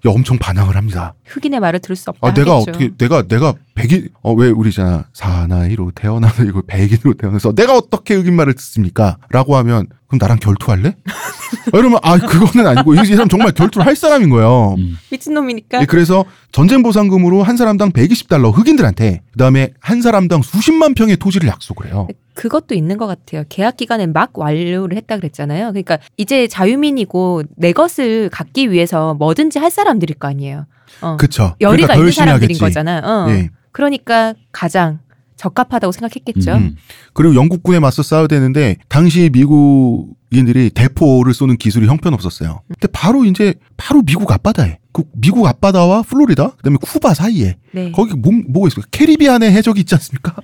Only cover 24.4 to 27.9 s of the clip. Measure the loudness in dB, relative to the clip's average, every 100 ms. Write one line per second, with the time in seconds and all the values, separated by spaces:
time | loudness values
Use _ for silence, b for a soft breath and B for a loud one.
24.4 | -4 -4 -4 -6 -6 -8 -8 -8 -8 -8
25.4 | -8 -6 -6 -8 -4 -6 b -10 -2 0
26.4 | -2 0 0 2 -2 -2 -4 -4 -2 -4
27.4 | -8 -4 -2 0 -2